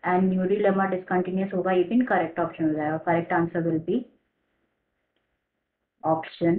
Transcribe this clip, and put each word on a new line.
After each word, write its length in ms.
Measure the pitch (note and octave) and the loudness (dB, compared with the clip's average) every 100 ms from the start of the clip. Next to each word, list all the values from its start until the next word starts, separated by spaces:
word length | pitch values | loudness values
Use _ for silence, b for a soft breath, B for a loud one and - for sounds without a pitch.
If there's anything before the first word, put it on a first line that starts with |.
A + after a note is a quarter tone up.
| E3+ | 2
and 240 | F3+ F#3+ | 2 2
neurilemma 560 | F#3 F#3 G#3 G3+ F#3+ F#3+ | 2 0 2 2 2 0
डिसकंटिन्यूअस 600 | F#3 - F3+ F#3 F#3+ G3 | -2 -2 -2 0 -2 -2
होगा, 180 | F#3 F#3 | -2 0
ये 120 | F#3 | 2
भी 100 | F3 | 2
इनकरेक्ट 440 | A#3 B3 F#3+ E3 - | 2 2 0 0 -2
ऑप्शन 280 | E3+ - D#3+ | -4 -2 -2
हो 60 | |
जाएगा। 240 | D3+ D3+ D#3 D#3 | 0 -2 -2 0
करेक्ट 260 | E3+ E3+ | 0 0
आंसर 300 | F3 E3+ F3 E3 | 0 0 0 -2
will 100 | E3 D#3+ | -2 -2
be 80 | A3 B3 _ _ _ _ _ _ _ _ _ _ _ _ _ _ _ _ _ _ _ | -4 -4 _ _ _ _ _ _ _ _ _ _ _ _ _ _ _ _ _ _ _
option 500 | D#3 D#3+ - - E3+ | -2 -2 -4 -2 0